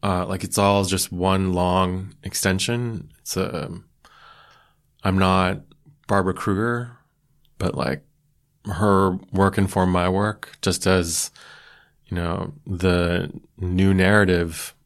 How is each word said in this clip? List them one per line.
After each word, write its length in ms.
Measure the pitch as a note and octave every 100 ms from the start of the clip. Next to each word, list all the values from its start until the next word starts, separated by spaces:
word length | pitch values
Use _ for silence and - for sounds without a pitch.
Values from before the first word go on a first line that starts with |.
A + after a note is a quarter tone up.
Uh, 220 | G2 F2+ F2+
like, 160 | F#2+
it's 140 | - -
all 280 | G2+ G2+
just 280 | F#2+ F#2 -
one 400 | F2+ F#2 F#2+ F#2+
long 640 | F2+ F2+ F2+ F#2 F#2 G2 -
extension. 880 | G2 - G2 F#2+ - A#2+ A#2+ A2 - -
It's 160 | - -
a, 340 | D#2 D#2 - - - _ _ _ - - _ _ _ _ _ _
I'm 140 | G2 F#2+
not 420 | F#2+ F#2 F#2 G2 - _ _ _ _
Barbara 260 | G2+ F#2
Kruger, 640 | F2+ - F#2+ A2+ A#2+ B2 A#2+ _ _ _ _ _ _
but, 160 | F2+
like, 300 | - B1+ C2+ _ _ _ _ _ _ -
her 460 | G2 G#2 G2 F#2+ F2+ -
work 260 | F#2+ G2 F#2+
informed 340 | F#2+ G2 F#2
my 160 | F2+ F2+
work, 480 | F#2+ G#2 G#2 - -
just 240 | - F2 -
as, 440 | F#2 E2 D#2+ - - - - - - _ _ _
you 80 |
know, 400 | F2+ E2+ F2+ F#2 - -
the 640 | F2+ F#2 F2 F2 F2 F2 - _ _
new 340 | F#2 F#2 F#2+
narrative 840 | F#2+ F#2 G#2 G2 F2+ E2+ E2 - _